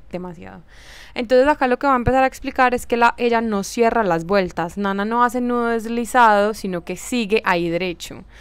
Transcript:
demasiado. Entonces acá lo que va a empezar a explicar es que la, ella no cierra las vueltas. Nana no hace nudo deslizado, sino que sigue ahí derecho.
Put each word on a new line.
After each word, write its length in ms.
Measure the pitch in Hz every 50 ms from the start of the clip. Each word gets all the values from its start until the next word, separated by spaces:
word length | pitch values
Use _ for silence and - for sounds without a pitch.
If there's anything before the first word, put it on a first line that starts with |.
| - -
demasiado. 520 | - 175 180 180 170 175 190 185 190 180 165 - - - - - - - - - -
Entonces 320 | - 247 208 254 254 262
acá 220 | 294 302 - 277 254
lo 100 | 247 -
que 80 | -
va 60 | 277
a 40 | 262
empezar 280 | 254 226 240 254 262 262
a 20 |
explicar 480 | 262 - - - 269 - - 254 247 247
es 100 | 240 -
que 120 | - 240
la, 180 | 233 233 233 233
ella 240 | - 240 240 233 226
no 220 | 226 226 214 196
cierra 400 | 196 - - 240 233 226 233 233
las 240 | 220 180 170 165 165
vueltas. 500 | 165 202 202 185 170 - 175 165 175 -
Nana 280 | 202 202 196 190 202 202
no 180 | 220 233 240
hace 180 | 240 240 240 254
nudo 260 | 247 240 240 240 233
deslizado, 880 | 233 233 226 214 226 233 233 240 - - 254 233 220 208 202 202 214
sino 300 | 214 - - 190 180 175
que 140 | - - 180
sigue 460 | - - - 247 240 226 180 214 220 -
ahí 260 | 190 180 170 170 170
derecho. 540 | 165 170 185 180 165 - - - - 113 180 - - -